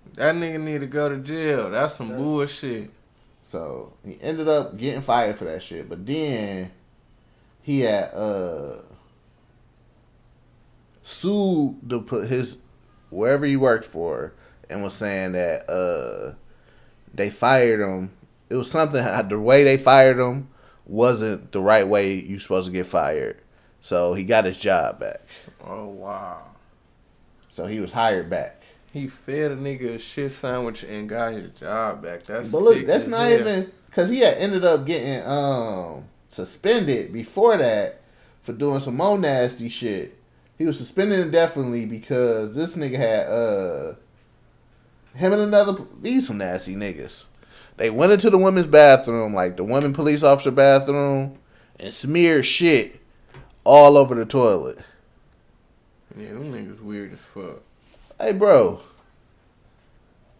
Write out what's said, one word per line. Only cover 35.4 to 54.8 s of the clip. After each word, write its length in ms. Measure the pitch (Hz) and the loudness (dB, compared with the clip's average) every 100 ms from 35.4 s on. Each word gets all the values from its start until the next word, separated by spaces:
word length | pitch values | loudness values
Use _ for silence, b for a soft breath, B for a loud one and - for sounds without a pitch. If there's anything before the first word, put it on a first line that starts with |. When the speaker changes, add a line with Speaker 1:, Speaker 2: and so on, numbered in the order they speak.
| 139 131 113 92 85 69 - _ _ | -2 -2 -4 -8 -10 -14 -18 _ _
Speaker 3:
suspended 840 | - 92 - 190 233 151 120 - | -14 -14 -4 0 0 0 -4 -4
before 440 | 110 113 196 233 202 | -10 -8 2 2 4
that 440 | 123 107 98 - b b b b | 2 0 -2 -8 b b b b
for 100 | - | -14
doing 280 | 117 143 139 | -6 -4 -4
some 160 | 139 123 | -4 -2
more 200 | 190 202 | 0 0
nasty 520 | 156 131 123 123 117 | 0 0 -2 -4 -12
shit. 480 | - 117 95 - - _ _ _ - | -8 -6 -6 -8 -14 _ _ _ -6
He 80 | 160 | -4
was 120 | 143 | -4
suspended 420 | - 185 202 190 | -6 -4 0 0
indefinitely 640 | 165 165 165 143 123 120 110 | 0 2 2 0 -4 -4 -6
because 680 | 110 - 127 120 110 107 | -8 -4 0 0 0 -4
this 220 | 123 165 170 | -6 -8 -6
nigga 220 | 139 131 | -6 -2
had, 300 | 113 107 92 | 0 0 -2
uh, 680 | 113 113 98 92 71 80 - _ _ _ _ _ _ _ _ _ _ _ 131 | -2 -2 -2 -4 -6 -10 -14 _ _ _ _ _ _ _ _ _ _ _ -2
him 180 | 185 | 0
and 80 | 208 | 2
another, 440 | 208 208 202 190 - - | 4 4 2 0 -8 -10
these 260 | 226 262 254 | -2 -2 -2
some 100 | 104 | -4
nasty 380 | 92 92 92 98 | -6 -6 -8 -8
niggas. 520 | 101 78 64 - - _ b b b b | -8 -10 -14 -16 -18 _ b b b b
They 120 | 113 | -2
went 220 | 113 180 | 2 4
into 180 | 202 214 | 4 4
the 80 | 190 | 4
women's 300 | 190 185 156 | 4 2 6
bathroom, 640 | 151 147 131 120 117 110 | 10 10 10 6 -4 -2
like, 240 | 98 90 90 | -2 -2 -2
the 60 | |
women 300 | 104 135 143 | -2 0 0
police 280 | 139 151 147 | -2 0 4
officer 300 | 147 139 143 | 6 6 4
bathroom, 840 | 131 139 139 135 143 143 135 139 135 _ b b b | 6 8 6 4 -2 0 -2 -4 -10 _ b b b
and 140 | 98 | -12
smeared 520 | - 135 165 170 151 131 | -8 -2 2 4 4 2
shit 540 | - 170 135 101 - _ b b b b _ | 2 4 4 2 -8 _ b b b b _
all 340 | - 147 143 143 | 8 12 12 10
over 180 | 127 117 | 6 2
the 100 | 110 | -2
toilet. 540 | 135 117 92 64 - | 2 4 2 -2 -12